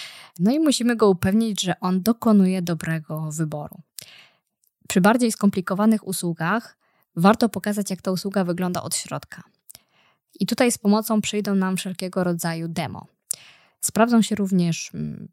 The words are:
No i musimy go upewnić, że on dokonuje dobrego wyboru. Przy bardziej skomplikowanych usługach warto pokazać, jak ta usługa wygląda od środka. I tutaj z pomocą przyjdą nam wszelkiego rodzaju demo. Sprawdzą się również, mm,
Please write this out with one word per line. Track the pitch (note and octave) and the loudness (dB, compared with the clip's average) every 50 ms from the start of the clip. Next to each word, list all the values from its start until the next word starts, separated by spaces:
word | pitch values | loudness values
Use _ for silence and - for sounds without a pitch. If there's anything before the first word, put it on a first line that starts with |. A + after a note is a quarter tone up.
| - - - - - - _ - | -16 -16 -18 -20 -20 -18 _ 0
No | E3+ G#3 C4 | 2 2 2
i | D#4 | 4
musimy | D#4+ D4+ B3 - A#3 A#3+ A#3+ | 2 2 2 2 0 0 2
go | A3 A3 G3+ | 4 4 4
upewnić, | F#3+ F3 - F#3+ F#3+ A3 A3+ A3+ G3+ - - | 4 4 2 2 2 2 2 0 -2 -2 -2
że | F3+ F3 - | -4 -4 -2
on | - F3+ F#3 F#3+ F3+ | -2 0 0 0 0
dokonuje | A3+ A3+ - - A#3 G#3+ G3+ F#3+ F#3 F#3 F#3+ F3 | 0 0 0 2 4 4 6 4 4 2 0 -2
dobrego | F3 E3+ D#3 - D#3+ D#3+ D#3+ D#3 - D#3 D#3 D#3+ D#3 D3+ | -4 -4 -4 -4 -4 -6 -6 -6 -8 -8 -8 -6 -6 -4
wyboru. | D#3 D#3+ D3+ D3+ D3 D3+ - - - - _ _ - - - - - - _ _ _ _ _ _ _ _ _ _ _ _ - | -4 -4 -4 -4 -8 -10 -12 -16 -20 -20 _ _ -18 -18 -18 -20 -20 -20 _ _ _ _ _ _ _ _ _ _ _ _ -2
Przy | - G3 | 2 4
bardziej | F3+ G3+ A#3 B3 B3 A3+ - | 6 6 6 4 2 0 0
skomplikowanych | - - G3+ - G3 F3+ - F#3+ F#3 G#3 A3+ A3 G#3+ - | 2 2 2 2 0 -2 -4 -2 0 2 2 2 2 0
usługach | - F#3 - - F3 E3 - D#3+ E3+ G3+ A#3+ - - - _ _ _ _ _ _ _ _ | -6 -8 -4 -4 -4 -4 -2 -2 -2 -2 -2 -4 -8 -14 _ _ _ _ _ _ _ _
warto | E3+ E3+ G3 A3+ - B3 G#3+ | 4 6 6 6 6 2 0
pokazać, | - F#3+ - G#3 G#3 G#3 G3+ - | -2 -4 -6 -4 -4 -4 -4 -4
jak | F#3+ - - | -6 -6 -4
ta | G3 | -4
usługa | F#3 E3+ - G3 F#3+ G3+ F#3 | -4 -4 -4 -4 -2 0 0
wygląda | F3 E3+ F3 F#3 F3+ F3+ - - | 0 -2 -2 -2 -2 -4 -4 -6
od | E3+ - | -6 -6
środka. | - - - - C#3 - - - - - _ _ _ _ - - _ _ _ _ _ _ _ _ _ _ _ _ - | -8 -6 -6 -8 -8 -8 -12 -16 -20 -20 _ _ _ _ -20 -20 _ _ _ _ _ _ _ _ _ _ _ _ -6
I | G3 | -4
tutaj | - A#3+ - C4 A#3+ A#3 | -2 0 2 2 2 0
z | - | 0
pomocą | - G3+ G3+ A3 G#3+ - A3 G#3+ | 2 2 2 2 2 0 0 -2
przyjdą | - - - G#3 G3 G#3 G3 | -2 -2 -4 -4 -2 -2 0
nam | G3 F#3+ F#3 F#3+ | 0 0 0 -2
wszelkiego | F3+ - G3 F#3 - F#3 F#3 F3+ G3 F3+ | -4 -6 -8 -8 -8 -10 -6 -4 -2 -2
rodzaju | F3+ F3 E3+ - E3+ E3 E3 E3 E3+ | -2 -2 -2 -4 -4 -4 -6 -6 -6
demo. | E3 F3 D#3 A2+ - - - - _ _ _ _ - - - - - _ _ _ _ _ | -6 -6 -6 -6 -8 -12 -16 -18 _ _ _ _ -12 -12 -12 -16 -20 _ _ _ _ _
Sprawdzą | - - - G3+ A3+ A#3+ A#3+ A3+ G3+ | -8 -4 2 2 4 6 6 4 4
się | - G#3+ | 4 0
również, | G#3 G3+ F#3+ G3 F3+ F3 E3+ D#3+ - - - - | -2 -2 0 2 2 2 2 0 -4 -6 -10 -10
mm, | D3 D3+ D3 - - - - | -10 -8 -8 -10 -12 -14 -18